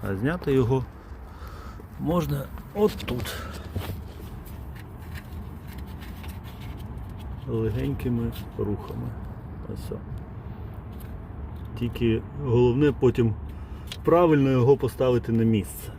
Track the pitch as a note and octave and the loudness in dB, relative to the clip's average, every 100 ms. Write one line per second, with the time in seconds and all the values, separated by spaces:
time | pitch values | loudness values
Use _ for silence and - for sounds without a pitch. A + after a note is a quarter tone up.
0 | G2+ G2 B2 F3 - C3+ A#2+ C3 B2+ - | -2 0 0 0 4 4 6 4 0 -10
1 | - - - - - - - - - - | -16 -14 -14 -14 -14 -12 -14 -14 -14 -6
2 | C3+ F3 D3+ C#3+ B2 - - G#3 G#3 - | 0 2 2 -2 -4 -10 -10 2 2 2
3 | - B2 A2 - - - - - - - | -4 -4 -4 -6 -8 -10 -6 -6 -6 -8
4 | - - - - - - - - - - | -10 -12 -12 -12 -12 -12 -12 -12 -12 -14
5 | - - - - - - - - - - | -12 -12 -10 -10 -10 -12 -12 -12 -10 -12
6 | - - - - - - - - - - | -12 -10 -10 -10 -10 -12 -10 -10 -10 -10
7 | - - - - B2+ A#2 A2 G#2+ C3+ C3+ | -8 -10 -8 -8 -2 0 2 0 0 0
8 | B2+ A#2+ A#2 A2+ - - G#2 G2+ - A2 | 0 0 0 -4 -8 -4 -2 -2 -4 -6
9 | B2 A2 - - - - - G#2 - - | -6 -8 -10 -10 -10 -10 -8 -8 -6 -8
10 | - - - - - - - - - - | -8 -10 -10 -10 -10 -10 -10 -10 -10 -12
11 | - - - - - - - - A#2+ - | -10 -10 -10 -10 -10 -10 -10 -4 -4 2
12 | A#2+ A2+ - - C#3+ A#2+ B2 A#2+ D3 B2+ | 4 4 0 -6 2 6 6 6 4 6
13 | B2+ A2+ A#2 G#2 - - - - - - | 4 6 2 2 -6 -10 -10 -10 -10 -2
14 | - E3+ F3 D3+ C3+ C3 B2 C#3 B2 - | 6 8 8 8 8 6 8 8 6 4
15 | B2+ B2 - A2+ A2+ A2 F#2 - - | 6 6 4 4 6 6 2 -6 -10